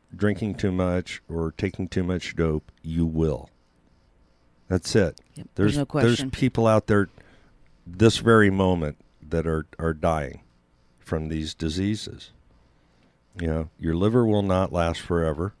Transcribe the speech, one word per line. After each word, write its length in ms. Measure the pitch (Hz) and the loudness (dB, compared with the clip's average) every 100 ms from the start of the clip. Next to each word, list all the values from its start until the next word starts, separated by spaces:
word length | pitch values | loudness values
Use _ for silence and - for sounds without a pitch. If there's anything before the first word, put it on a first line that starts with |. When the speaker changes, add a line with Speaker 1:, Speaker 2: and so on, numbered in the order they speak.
| _ 92 | _ -2
Speaker 1:
drinking 380 | 104 95 107 92 | 0 0 -4 -2
too 160 | 101 | -2
much 480 | 90 90 90 - - - | 0 0 -2 -4 -12 -10
or 240 | 82 82 | -6 -6
taking 340 | - 98 - 92 | -4 -6 -4 -6
too 160 | 95 | -4
much 320 | 90 90 - - | -2 -4 -6 -2
dope, 360 | 82 78 - _ | 0 0 -4 _
you 200 | 78 82 | -6 -2
will. 460 | 82 80 80 64 - _ _ _ _ _ _ _ _ _ _ _ - | 0 0 0 -2 -8 _ _ _ _ _ _ _ _ _ _ _ -4
That's 280 | 92 - 113 | -4 0 2
it. 240 | 87 - _ | 2 -2 _
Speaker 2:
Yep, 140 | - - - | -20 -12 0
there's 200 | 101 143 | 0 0
Speaker 1:
There's, 20 | |
Speaker 2:
no 220 | 139 151 | -2 2
Speaker 1:
there's 180 | 117 120 | 2 2
Speaker 2:
question. 120 | 135 | -2
Speaker 1:
people 380 | - 127 - 113 | -2 -2 2 4
out 180 | 110 - | 4 4
there 240 | 104 95 - - - _ _ - _ - | 2 0 -6 -20 -20 _ _ -20 _ -16
this 300 | 90 113 - | 2 4 4
very 340 | 113 113 101 | 4 6 6
moment 460 | 95 95 87 76 - _ _ 76 | 4 2 2 -2 -6 _ _ -6
that 200 | 82 80 | -4 -2
are, 180 | 80 78 - | -2 -4 -6
are 140 | 82 | -4
dying 480 | 78 85 80 67 67 - _ _ _ _ _ | -2 0 0 -4 -10 -20 _ _ _ _ _
from 300 | - 80 78 | -8 -6 -4
these 260 | 80 78 - | -4 -6 -6
diseases. 760 | 82 85 98 107 - - - - _ _ _ _ _ _ _ _ _ - | -4 -2 -2 -4 -8 -16 -20 -20 _ _ _ _ _ _ _ _ _ -6
You 80 | 82 | -4
know, 220 | 80 80 - | -2 -4 -6
your 160 | 82 82 | -4 0
liver 300 | 104 123 113 | 2 4 4
will 160 | 104 | 2
not 280 | 98 92 95 | 2 0 0
last 300 | 80 85 82 | 0 -2 -2
forever. 520 | - 85 80 73 95 - | -2 -2 0 -2 -6 -8